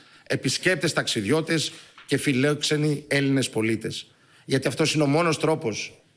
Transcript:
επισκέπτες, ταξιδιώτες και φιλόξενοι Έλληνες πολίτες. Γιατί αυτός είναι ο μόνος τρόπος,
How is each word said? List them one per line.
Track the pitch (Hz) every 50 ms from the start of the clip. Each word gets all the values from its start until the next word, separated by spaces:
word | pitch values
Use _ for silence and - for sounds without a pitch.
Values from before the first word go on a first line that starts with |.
| - - - - -
επισκέπτες, | - 131 131 - 131 - - - 180 185 - - 160 -
ταξιδιώτες | 156 135 - - 117 101 98 139 160 156 160 165 156 131 - - - - - - - -
και | - 147
φιλόξενοι | 135 - 151 135 123 135 147 147 147 - - 151 147 151 151 147 143 - -
Έλληνες | 139 143 139 135 135 135 127 -
πολίτες. | - 113 110 113 113 107 - - - - - - _ _ _ _ _ - -
Γιατί | - 135 135 131 147
αυτός | 123 - 160 147 -
είναι | 151 151
ο |
μόνος | 139 139 156 175 165 151 -
τρόπος, | - 151 160 - - 113 101 - - - - - _ _ _